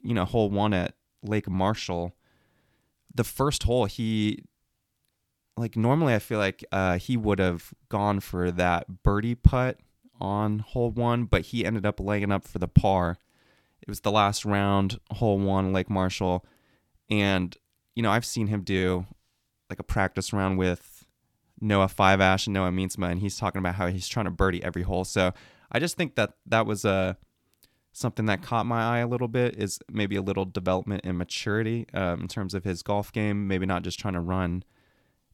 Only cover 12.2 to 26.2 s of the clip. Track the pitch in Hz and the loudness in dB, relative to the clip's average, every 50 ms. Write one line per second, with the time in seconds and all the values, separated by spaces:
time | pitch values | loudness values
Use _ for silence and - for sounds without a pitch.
12.2 | 101 101 98 98 - - - 95 90 87 - - - 98 95 92 87 85 90 - | 0 0 0 -2 -2 -6 -6 -4 -4 2 4 4 4 4 4 2 2 0 -2 -6
13.2 | _ _ _ _ _ _ _ _ _ _ _ _ - - 101 - - 104 104 107 | _ _ _ _ _ _ _ _ _ _ _ _ -14 -12 -10 -4 -2 2 4 4
14.2 | 101 101 101 - - 104 101 101 98 101 101 98 98 95 - - - - 98 - | 4 4 2 0 -2 0 2 2 2 4 4 2 2 0 -2 -6 -10 -10 -4 0
15.2 | 120 107 98 98 98 98 95 95 95 95 95 92 92 - 104 95 92 92 - - | 2 2 2 2 2 2 2 2 2 2 0 0 0 0 0 0 0 0 0 0
16.2 | 95 90 90 92 - _ _ _ _ _ _ _ _ _ _ _ _ - 107 104 | 0 0 0 0 -2 _ _ _ _ _ _ _ _ _ _ _ _ -2 0 2
17.2 | 101 98 95 92 90 87 - - _ _ _ _ _ _ _ 117 113 104 104 120 | 2 4 2 2 0 -2 -6 -12 _ _ _ _ _ _ _ -2 0 2 2 0
18.2 | 117 - - 117 110 101 107 101 87 101 98 92 92 92 90 90 92 - - - | 0 -2 -4 -2 -2 0 -2 -2 -2 0 0 2 2 2 0 -2 -4 -8 -14 -20
19.2 | _ _ _ _ _ _ _ _ _ - - - - - - 104 95 92 - 95 | _ _ _ _ _ _ _ _ _ -14 -12 -10 -8 -4 -2 -2 -2 -2 -2 -4
20.2 | 95 - 110 101 95 95 95 92 92 90 87 - - - - - - _ _ _ | -6 -4 -2 0 0 0 2 2 2 0 0 -2 -6 -14 -20 -20 -20 _ _ _
21.2 | _ _ _ _ _ _ _ - 110 107 101 98 95 95 - - 98 95 98 95 | _ _ _ _ _ _ _ -4 0 2 4 4 4 4 4 4 4 6 6 6
22.2 | 95 92 95 95 - 107 98 95 92 90 90 92 95 90 - - 92 87 87 92 | 6 4 4 2 0 -2 -2 0 0 0 0 -2 -2 -4 -4 -4 -4 -2 -2 -2
23.2 | 101 98 - - 110 92 - 98 92 87 90 104 90 90 95 92 - - - 120 | -4 -4 -4 -4 -4 -4 -2 -2 -2 -2 -2 -2 -2 -2 -2 -4 -6 -6 -4 -4
24.2 | 101 90 87 - 95 95 87 87 - 90 - 87 87 101 92 90 92 - - 104 | -4 -2 0 0 0 0 0 -2 -4 -6 -6 -4 -4 -2 -2 -2 -4 -2 0 2
25.2 | 92 104 - - - - - _ _ - - 120 160 165 - - 175 131 - 113 | 2 2 0 -4 -10 -20 -20 _ _ -6 -4 -2 -2 -2 -2 -4 -4 -2 0 0